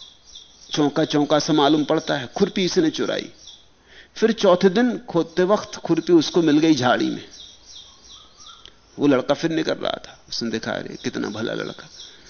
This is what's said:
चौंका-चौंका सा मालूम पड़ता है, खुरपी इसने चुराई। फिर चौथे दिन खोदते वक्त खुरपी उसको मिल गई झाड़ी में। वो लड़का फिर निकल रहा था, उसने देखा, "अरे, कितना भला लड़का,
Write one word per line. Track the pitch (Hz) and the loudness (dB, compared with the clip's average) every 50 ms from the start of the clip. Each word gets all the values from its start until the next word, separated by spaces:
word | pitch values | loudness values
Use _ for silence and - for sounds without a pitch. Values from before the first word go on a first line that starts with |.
| - - - _ _ - - - - - _ - - - | -20 -20 -20 _ _ -20 -20 -20 -20 -20 _ -20 -16 -6
चौंका-चौंका | - 160 147 139 - 160 156 - - 147 147 139 156 147 | -2 0 0 0 0 0 -2 0 0 0 2 2 2 0
सा | - - 156 | 2 2 2
मालूम | 156 143 143 156 151 147 | 2 4 4 4 2 2
पड़ता | - 156 160 - - 151 | 0 -2 -2 -2 -4 -6
है, | 143 123 | -6 -6
खुरपी | - - - 196 180 - 202 180 | -6 -4 -2 -2 -2 0 -2 -2
इसने | 170 - 185 160 156 | 0 2 2 2 2
चुराई। | - - 110 101 104 98 - - - - - - - - _ _ _ _ _ - - - - _ - | 0 -2 -4 -4 -4 -6 -6 -10 -14 -20 -20 -20 -20 -20 _ _ _ _ _ -20 -20 -20 -20 _ -4
फिर | - 214 220 | 0 0 0
चौथे | 220 - - 185 180 180 190 190 | 2 4 4 4 4 6 4 4
दिन | 175 226 247 247 208 | 4 4 2 2 0
खोदते | - - - - 165 160 165 - 180 180 | -4 -6 -4 -2 -2 -2 -2 0 0 0
वक्त | 180 214 202 - - - | 2 2 0 -2 -6 -14
खुरपी | - - - 165 160 - 170 175 | -8 -2 -2 -2 0 2 4 4
उसको | 160 135 - - 180 | 4 4 4 2 2
मिल | 165 156 147 | 4 4 4
गई | 156 160 165 156 | 4 4 4 2
झाड़ी | 123 127 123 107 87 64 64 | 4 4 2 2 2 0 -2
में। | 58 55 - - - - - - - - - - - - - - - - - - - - - - _ - - - - - - - - _ _ _ - - | -4 -6 -10 -16 -20 -20 -20 -20 -20 -20 -20 -20 -20 -20 -20 -20 -20 -20 -20 -20 -20 -20 -20 -20 _ -20 -20 -20 -20 -20 -20 -20 -20 _ _ _ -6 0
वो | 139 | 2
लड़का | 143 135 127 127 - 143 | 2 2 2 2 0 -2
फिर | - 160 165 | -2 -2 -2
निकल | 160 160 147 - 139 | -2 -2 -2 -4 -4
रहा | - - - - - - | -4 -4 -6 -6 -6 -10
था, | - - - _ - | -14 -20 -20 _ -12
उसने | - - 120 113 | -8 -6 -6 -4
देखा, | 110 113 - 117 | -6 -6 -6 -6
"अरे, | 95 92 - - - - - | -6 -6 -8 -10 -12 -10 -8
कितना | 120 - 117 113 | -8 -6 -6 -6
भला | 104 104 107 110 107 107 | -6 -6 -6 -6 -6 -6
लड़का, | 110 - - - - - - - - - - - - - | -6 -8 -8 -10 -14 -18 -20 -20 -20 -20 -20 -20 -20 -20